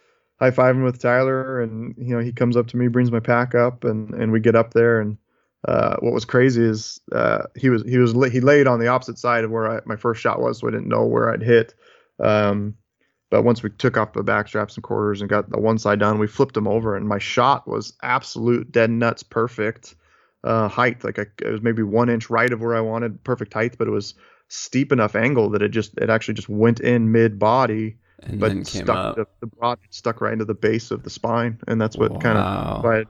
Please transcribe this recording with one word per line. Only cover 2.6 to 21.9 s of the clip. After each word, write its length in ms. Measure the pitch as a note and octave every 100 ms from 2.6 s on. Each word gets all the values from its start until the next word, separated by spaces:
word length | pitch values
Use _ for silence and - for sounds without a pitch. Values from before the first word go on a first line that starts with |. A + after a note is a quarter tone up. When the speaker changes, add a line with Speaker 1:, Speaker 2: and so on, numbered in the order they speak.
| A#2+
Speaker 1:
to 100 | B2
me, 120 | B2
brings 200 | B2 B2
my 120 | A2+
pack 340 | A#2 A#2+ B2 A#2+
up, 300 | A#2+ B2 B2
and, 280 | A2 G#2+ -
and 180 | A2+
we 80 | A2
get 120 | A2+
up 200 | A2+ A2+
there. 260 | A#2 A#2 A2+
And, 180 | G#2+ G#2+ _ _ _ _ -
uh, 300 | A2+ A2+ -
what 100 | A#2+
was 140 | A#2+ A2+
crazy 360 | B2 C3 A#2
is, 380 | A2+ G#2+ - - -
uh, 300 | A#1 A#1 G#1+ - -
he 140 | C3
was, 140 | A2+
he 140 | A2 B2+
was 140 | A#2+
la-, 140 | A#2 C3
he 140 | B2+
laid 260 | C3 D3 C3
on 140 | A#2+
the 60 | A#2
opposite 300 | B2+ B2 A2+
side 280 | B2 A#2 A2
of 60 |
where 180 | A2+ A2
I, 100 | A2+ A2+
my 100 | A2
first 240 | A#2+ A2+
shot 220 | A#2 -
was, 180 | A#2+ A#2
so 80 | A#2+
I 40 |
didn't 180 | A2+ -
know 160 | A2+ A2+
where 260 | A#2 A2+
I'd 100 | A2
hit. 320 | A2+ A#2 A2+ _ _ _ _ -
Um, 560 | - G#2+ G#2 G2+ G#2 G#2 _ _ _ _ _
but 140 | G#2+
once 200 | A2+ A#2
we 60 | G#2+
took 260 | - B2+ B2
off 160 | A2
the 120 | A2+
back 260 | G2+ G#2 G#2
straps 260 | G#2+ G#2 -
and 80 |
quarters 380 | - G#2+ G#2 G2+
and 80 | G2+
got 200 | G#2 G2+
the 80 | A2
one 200 | A2 A2
side 220 | G#2 G#2
done, 200 | G#2 G#2+
we 80 | G#2+
flipped 300 | - C3+ A2
him 100 | G#2
over, 300 | A2 A2 G2+
and 100 | G#2
my 120 | G2+
shot 460 | - - B2+ C3+ -
was 280 | G#2+ G#2+ -
absolute 720 | B2+ B2+ - - A#2 A#2+ A#2+
dead 160 | A#2 A2+
nuts 340 | A#2 A#2 -
perfect, 720 | - A#2 A#2+ - G#2+ - - - _ _ _ _
uh, 240 | A#2+ A2+ G#2+
height. 380 | - B2 A#2 A2
Like, 120 | G#2+
I, 100 | G#2+ -
it 80 | A2
was 120 | A2
maybe 200 | A#2 A2+
one 280 | G#2